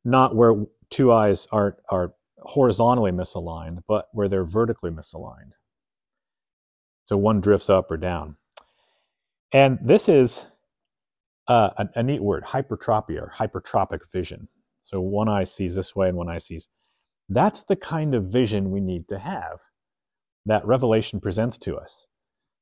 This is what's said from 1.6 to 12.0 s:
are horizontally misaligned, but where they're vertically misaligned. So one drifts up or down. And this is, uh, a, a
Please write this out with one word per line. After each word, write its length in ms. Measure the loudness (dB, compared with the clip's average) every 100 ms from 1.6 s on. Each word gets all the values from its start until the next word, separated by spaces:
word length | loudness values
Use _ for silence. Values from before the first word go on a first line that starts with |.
| 0 -2 -4
are 240 | -2 -4 -8 _ _
horizontally 720 | -6 2 4 4 2 2 2
misaligned, 720 | -2 -6 -8 -10 -10 -12 -10 -4
but 200 | -4 -4
where 140 | -4 -2
they're 160 | -2 -2
vertically 440 | -2 -2 -2 -8
misaligned. 600 | -10 -14 -16 -16 -18 -20 _ _ _ _ _ _ _ _ _ _ _ _ _ _ _ -4
So 120 | 0
one 220 | 2 2
drifts 280 | 4 2 4
up 220 | 2 2
or 60 | -4
down. 400 | -6 -6 -8 -16 _ -20 -20 _ _ _ _ _ _ _ _
And 260 | 4 4 4
this 260 | 4 4 6
is, 360 | 4 4 0 -14 _ _ _ _ _ _ _ _ _ 0
uh, 240 | 2 2 0
a, 120 | -6
a 80 | -2